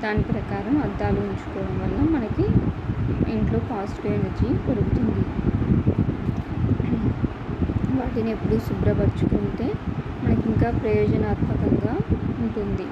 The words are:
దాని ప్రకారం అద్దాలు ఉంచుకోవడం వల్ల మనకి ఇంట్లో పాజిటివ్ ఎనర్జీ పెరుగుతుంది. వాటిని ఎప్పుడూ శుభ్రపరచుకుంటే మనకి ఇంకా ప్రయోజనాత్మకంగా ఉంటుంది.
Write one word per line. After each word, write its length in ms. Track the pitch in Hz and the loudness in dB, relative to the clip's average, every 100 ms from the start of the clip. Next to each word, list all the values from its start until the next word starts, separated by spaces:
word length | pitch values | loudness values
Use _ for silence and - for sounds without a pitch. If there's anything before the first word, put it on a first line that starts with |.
దాని 200 | 220 214 | 0 0
ప్రకారం 540 | - 220 - 202 196 294 | 0 -2 -2 -4 0 0
అద్దాలు 380 | 220 - 208 196 | 0 -2 0 0
ఉంచుకోవడం 600 | 202 190 - - 190 - | 0 -4 -6 -6 -4 -2
వల్ల 300 | - - 294 | -2 2 2
మనకి 360 | 311 214 - - - - - - - - - - | 2 0 0 4 4 2 -4 -4 -2 -2 0 0
ఇంట్లో 280 | 226 214 220 | 0 2 0
పాజిటివ్ 540 | 233 240 202 - - | 0 -4 -4 -6 -2
ఎనర్జీ 440 | 208 190 - - - - | 0 -2 0 0 0 0
పెరుగుతుంది. 580 | 233 196 254 226 202 - - - - - - - - - - - - - - - - - - - - - - - - - - - 262 | 0 2 2 2 0 -2 0 0 0 2 2 4 2 0 -2 -2 -4 -4 -2 0 0 0 0 0 0 -2 -4 -8 -2 0 0 0 0
వాటిని 320 | 247 233 226 | 0 -2 -2
ఎప్పుడూ 260 | 220 - 220 | -2 0 0
శుభ్రపరచుకుంటే 1160 | - 196 202 202 202 - - 202 202 - 240 427 - - - - | 0 0 2 4 2 2 2 2 0 -2 -2 -2 -6 -6 -6 -4
మనకి 260 | - - 226 | 0 2 2
ఇంకా 220 | 220 233 | 2 2
ప్రయోజనాత్మకంగా 1200 | 233 220 214 208 208 208 202 - - - - - 294 - - - - | 2 2 2 4 2 2 0 0 0 2 2 2 -2 0 -2 -2 -2
ఉంటుంది. 440 | 226 220 202 190 185 | -4 -2 -2 -2 -4